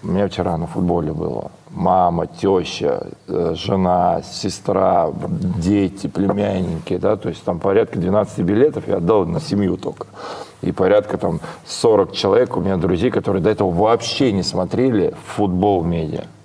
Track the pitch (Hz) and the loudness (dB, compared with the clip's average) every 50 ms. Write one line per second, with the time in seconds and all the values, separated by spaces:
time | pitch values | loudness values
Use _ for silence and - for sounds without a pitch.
0 | - 87 87 95 101 92 - - 87 92 85 80 85 85 - - 90 87 85 85 | -4 -2 0 0 0 -2 -2 -2 -2 -2 -2 -2 -4 -4 -2 -2 0 2 2 0
1 | 80 78 78 78 82 82 - - - - - - - - - - 85 90 92 92 | 0 -2 -4 -4 -4 -4 -6 -6 -8 -10 -16 -20 -20 -14 -8 0 2 4 4 6
2 | 90 87 85 85 - - - - - 98 98 92 82 - - - - 71 62 50 | 4 4 2 0 -4 -4 -6 -2 0 2 2 2 0 -2 -6 -2 -2 -2 -2 -2
3 | - - - - _ - 92 90 85 82 80 82 - - 98 95 92 90 90 90 | -6 -10 -14 -18 _ -6 -4 -2 -2 -2 -2 -4 -2 -2 0 2 2 2 2 4
4 | 87 87 85 85 87 - - - - 98 92 - - - 98 95 95 92 90 87 | 2 2 0 0 -4 -10 -12 -6 -6 -6 -6 -4 -4 -2 0 2 2 4 4 4
5 | 82 78 - - - - - - 92 90 85 - 80 92 104 101 98 90 - - | 2 0 -2 -6 -6 -6 -4 -4 -2 -2 -2 0 0 2 2 2 2 0 -2 -6
6 | - - - - 98 98 98 101 101 101 98 92 92 85 82 80 - - 92 90 | -10 -6 -4 -2 0 0 0 0 0 0 0 -2 -2 -4 -4 -6 -6 -6 -4 0
7 | 98 101 110 104 - - - - - - 90 82 80 98 98 110 113 - - 92 | 0 0 0 0 -2 -8 -8 -6 -6 -6 -4 -2 0 2 2 2 2 2 -2 -2
8 | 85 90 98 104 101 - - - 87 85 104 107 135 156 143 104 - - 101 - | 0 2 2 2 0 0 -4 -2 0 0 4 4 4 2 2 -2 -4 -2 -2 0
9 | - 170 113 104 90 82 82 - - - - - 101 92 90 - - - - - | 2 2 4 4 2 0 -2 -4 -4 -2 0 0 2 0 0 -2 -6 -10 -8 -8
10 | - - - - - - - - - - - - - - - - 95 92 101 104 | -14 -14 -14 -16 -14 -12 -12 -14 -14 -18 -14 -6 -6 -4 0 2 4 4 4 4
11 | - - - 82 - 87 82 80 - - - - - - - - - 120 107 101 | 4 0 -6 -2 -2 -2 -4 -4 -8 -12 -16 -16 -14 -14 -6 2 4 4 6 6
12 | 95 - - - - 98 95 117 127 123 - - 87 95 98 90 80 90 92 85 | 4 2 -2 -2 2 4 4 4 2 2 0 -2 -2 0 0 0 0 0 0 2
13 | 104 123 - 107 - - 95 92 80 87 85 - 101 90 85 85 107 110 117 - | 0 0 0 0 -2 0 -2 2 2 0 2 2 0 0 2 2 4 4 2 2
14 | - - - - 143 123 98 95 90 - - 95 92 - - 95 127 131 117 101 | 0 -6 -2 0 2 2 2 0 -2 -2 -2 -2 -4 -2 0 0 2 2 2 2
15 | 87 - - - - - - - 104 98 90 90 98 104 98 90 82 85 85 82 | 0 0 -2 -6 -14 -10 -2 0 0 0 2 2 4 4 4 2 2 0 0 -2
16 | 80 76 - - - - - - _ | -2 -4 -6 -8 -10 -12 -20 -20 _